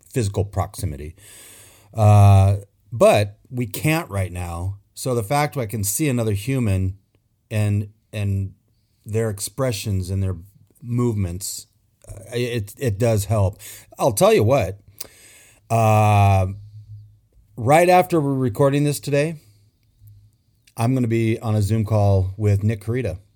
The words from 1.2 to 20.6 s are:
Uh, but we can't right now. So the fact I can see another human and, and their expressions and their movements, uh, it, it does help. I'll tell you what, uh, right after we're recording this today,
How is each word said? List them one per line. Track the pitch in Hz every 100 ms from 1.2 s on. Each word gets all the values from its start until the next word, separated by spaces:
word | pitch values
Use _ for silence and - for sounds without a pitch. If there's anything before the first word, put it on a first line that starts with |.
| - - - - - _ _
Uh, | - 104 104 101 98 98 101 - _ _
but | 113 208 127 101 - _
we | 127 117
can't | - 156 160 -
right | 98 92
now. | 90 87 85 92 98 _
So | - 135 120
the |
fact | 104 143 147 147
I | 110
can | 113
see | 101 - 156
another | 123 110
human | 101 117 135 113 95 95 95 _ _ _ _ _
and, | 110 104 104 104 - _
and | 107 101 98 95 - _ _ _ _ 110
their | 110 113
expressions | 104 - - 131 110 113 95 87
and | 95
their | 95 85 - _ _ _
movements, | 120 120 123 104 90 90 - - - _ _ _ -
uh, | - -
it, | 120 123 120 98 -
it | 131 98
does | 120 110 98
help. | 113 95 - - - - -
I'll | 160
tell | 113 190
you | 214
what, | 107 139 90 98 _ - - _ - - _ _ -
uh, | 113 110 107 107 104 98 95 95 98 - - - - - _ _ _ _ -
right | 117 156 180
after | 180 180 170
we're | 139
recording | 135 131 107 139 143 147
this | 139
today, | - 143 156 156 - _ _ _ _ _ - - _ _ _ _